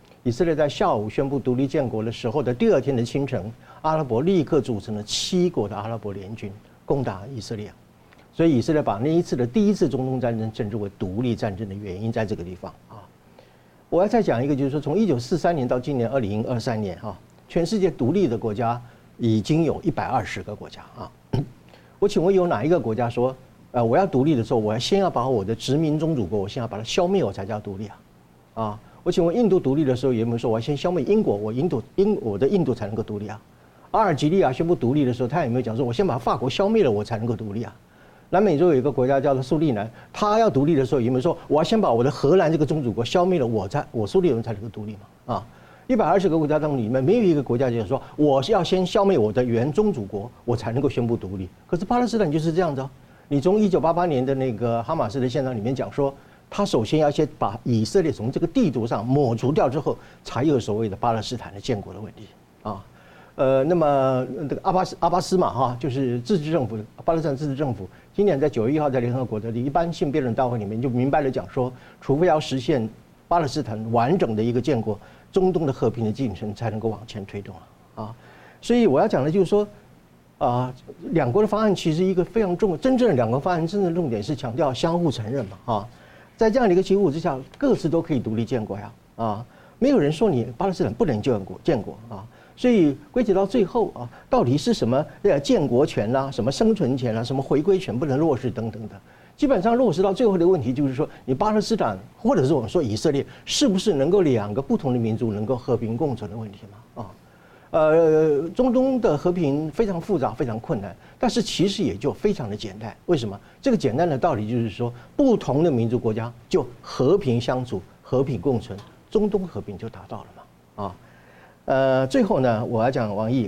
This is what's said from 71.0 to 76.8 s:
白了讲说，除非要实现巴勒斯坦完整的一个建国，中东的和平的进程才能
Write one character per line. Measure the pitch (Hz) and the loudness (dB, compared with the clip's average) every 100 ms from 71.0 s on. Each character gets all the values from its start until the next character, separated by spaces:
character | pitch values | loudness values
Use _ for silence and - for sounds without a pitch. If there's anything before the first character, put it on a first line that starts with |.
| 131 | 2
白 | 156 | 2
了 | 139 | 0
讲 | 127 - | -2 -4
说， | - 127 123 - - | -4 -4 -6 -18 -8
除 | - 135 | -2 2
非 | 185 | 4
要 | 156 | 2
实 | - 135 | 0 -4
现 | 123 147 113 - - - - | 0 0 0 -6 -20 -20 -2
巴 | 170 | 0
勒 | 151 | 0
斯 | 151 | -2
坦 | 131 110 113 | -6 -6 -2
完 | 117 123 180 | 2 2 2
整 | 151 107 | 0 0
的 | |
一 | 113 | 0
个 | 120 | 0
建 | 120 127 | 0 0
国， | 110 104 - - - | -2 -6 -10 -20 -6
中 | - 185 | 0 2
东 | 175 156 | 2 0
的 | |
和 | 131 123 | 0 -2
平 | 120 | 0
的 | 110 | -2
进 | 107 135 95 | -2 -4 -4
程 | 107 | -8
才 | 101 113 | -6 -6
能 | 110 | -4